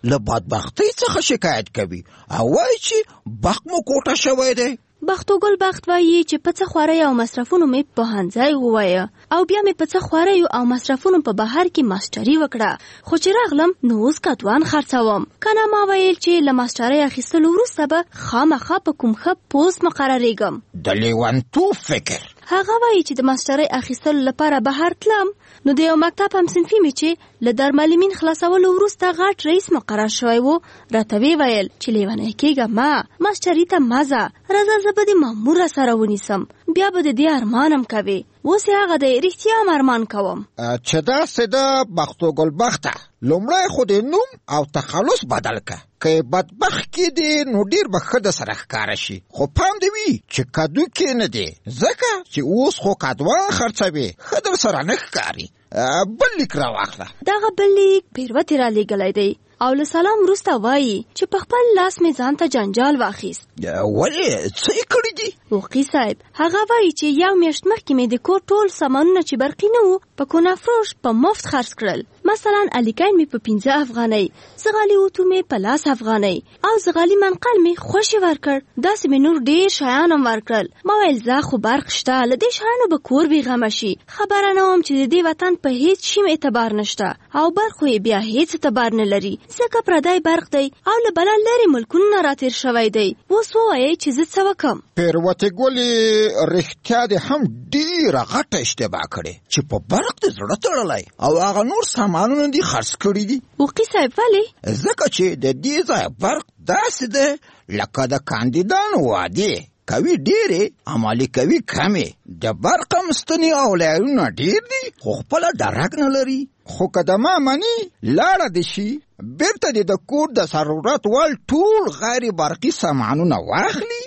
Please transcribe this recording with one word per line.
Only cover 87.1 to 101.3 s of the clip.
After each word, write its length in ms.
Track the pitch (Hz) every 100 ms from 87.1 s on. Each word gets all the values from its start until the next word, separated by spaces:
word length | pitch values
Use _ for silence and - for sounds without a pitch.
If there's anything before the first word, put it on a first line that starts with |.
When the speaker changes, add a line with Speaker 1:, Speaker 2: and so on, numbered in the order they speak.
| - _ 285
Speaker 2:
او 60 | 320 339
برق 160 | 440 -
خو 60 | 294
یې 120 | 220 208
بیا 120 | 208 220
هیڅ 200 | 220 330 320
اعتبار 400 | 294 226 233 220
نه 40 | 208
لري، 200 | 202 196 190 _ -
ځکه 280 | 480 453 -
پردی 320 | 339 302 359 320
برق 240 | 330 330 285
دی 100 | 277 - -
او 80 | 453 466
له 60 | 349
بله 140 | 370 427 427
لرې 220 | 480 440 262
ملکونو 340 | 233 339 403 403
نه 60 | 311
راتېر 260 | 277 262 240
شوی 260 | 262 233 220
دی. 180 | 220 202 - _
اوس 260 | 403 440 440
ووایئ 380 | 453 294 262 330
چې 140 | - 247
زه 80 | 320
څه 80 | - 392
وکم؟ 320 | 392 294 185 - -
Speaker 1:
پیروتې 520 | 170 165 170 180 202 180
ګلې، 340 | 262 254 240 233 220 214 214 104 160
رښتیا 480 | 175 - - - 233 240
دې 80 | 190 -
هم 140 | 285 208 113 - 285
ډېره 460 | 311 349 294 139 113
غټه 240 | 247 302 196 120
اشتباه 400 | - 110 87 80 -
کړې 180 | 80 87 _
چې 80 | - 147
په 80 | 104 -
برق 220 | 196 427 -
دې 60 | 392 196
زړه 180 | 202 214 -
تړلی 380 | 311 202 117 - _
او 60 | 135